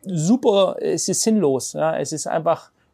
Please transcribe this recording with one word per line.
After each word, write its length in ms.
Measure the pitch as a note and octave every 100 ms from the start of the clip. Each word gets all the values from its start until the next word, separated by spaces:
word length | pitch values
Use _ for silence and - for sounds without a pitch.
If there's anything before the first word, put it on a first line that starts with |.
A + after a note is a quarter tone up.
super, 760 | G3 F3 D#3+ A#3+ B3 G3 F#3+ -
es 260 | - E3 -
ist 140 | E3+
sinnlos, 520 | A3+ A3 D3+ C3 -
ja, 220 | D3+ D#3 D#3+
es 180 | C#3+
ist 120 | D#3 -
einfach 460 | E3 D#3+ D#3 - _ _